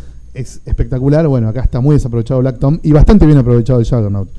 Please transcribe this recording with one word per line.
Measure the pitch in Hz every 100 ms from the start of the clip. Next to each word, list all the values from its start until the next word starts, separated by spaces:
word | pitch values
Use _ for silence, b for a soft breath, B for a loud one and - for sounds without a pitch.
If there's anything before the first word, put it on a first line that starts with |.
| B B - 131
es | 123 - -
espectacular. | - 117 127 135 147 160
Bueno, | 127 107
acá | 110
está | - 123
muy | 139 147
desaprovechado | 123 117 113 131
Black | 131 117
Tom | 135 165
y | 156
bastante | 147 147 214 156
bien | 143
aprovechado | 117 120 110 123
el | 113
Juggernaut. | 123 101 101 90